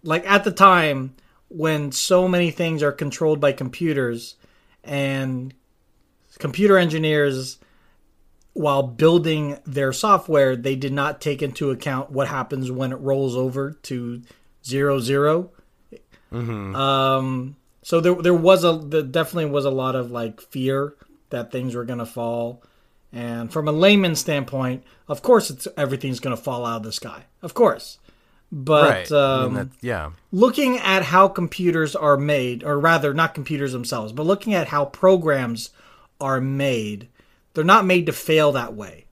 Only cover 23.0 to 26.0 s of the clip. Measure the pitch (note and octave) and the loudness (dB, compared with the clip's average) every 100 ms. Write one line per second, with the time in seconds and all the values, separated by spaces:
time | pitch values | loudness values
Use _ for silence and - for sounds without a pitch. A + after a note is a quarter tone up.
23 | _ A#2+ A#2+ A#2 A#2 D#3+ D3+ D3+ F#3+ G#3 | _ -12 -10 -8 -6 -4 -2 4 4 4
24 | F#3 D#3 - D3 C3 C3+ B2+ B2+ _ _ | 2 -2 -2 -4 -4 -4 -4 -6 _ _
25 | - D3 - A#3 - C3 - - C#3 C3+ | -10 -6 4 4 2 -10 -12 -4 -4 -4